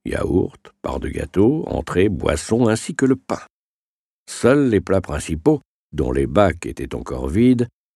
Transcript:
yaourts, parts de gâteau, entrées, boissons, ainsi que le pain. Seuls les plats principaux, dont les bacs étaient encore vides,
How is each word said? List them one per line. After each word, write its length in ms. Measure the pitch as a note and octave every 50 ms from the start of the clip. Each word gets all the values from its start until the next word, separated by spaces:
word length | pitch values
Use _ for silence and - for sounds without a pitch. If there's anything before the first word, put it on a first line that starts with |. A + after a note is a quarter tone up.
| -
yaourts, 520 | - - - - - - F#2 - - - - - - _ _
parts 180 | - - - -
de 100 | - -
gâteau, 540 | - - D#2 D#2+ - F2+ G2+ A#2 D3 D#3 - -
entrées, 420 | - C2 - - - F2 F#2+ G#2+
boissons, 580 | G2 - - D2 D2 D2+ - - A2 A#2 B2+ A2
ainsi 280 | A2 A2+ - - -
que 100 | - -
le 100 | C3 C3
pain. 260 | C3 - - G#2 - - - _ _ _ _ _ _ _ _ _ _ _ _ _ _ _ -
Seuls 400 | - - - A#2 C3+ D3 C#3+ B2+
les 120 | A2 G2
plats 200 | F2 - F#2+ F#2+
principaux, 600 | F2+ - D2+ D2+ - - E2 D#2 - D3+ D#3 C#3+ - _ _ _ _ _
dont 200 | - D#2 D2 B1
les 160 | B1 C2+ C#2 B1
bacs 380 | C#2+ G2+ G#2 F#2 D#2 E2+ -
étaient 300 | - - - C2+ C2 -
encore 320 | A#1+ A1+ - C2 B1+ B1+ C2+
vides, 400 | D2+ G2+ A#2+ B2+ B2+ A#2+ A#2+ A#2+ _ _ _ _ _